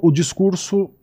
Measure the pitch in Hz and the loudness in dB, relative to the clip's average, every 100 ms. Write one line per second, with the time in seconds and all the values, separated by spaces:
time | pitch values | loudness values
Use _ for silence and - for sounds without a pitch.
0 | 170 147 170 - 196 180 - 202 190 - | 4 2 -2 0 0 0 -4 -2 -4 -8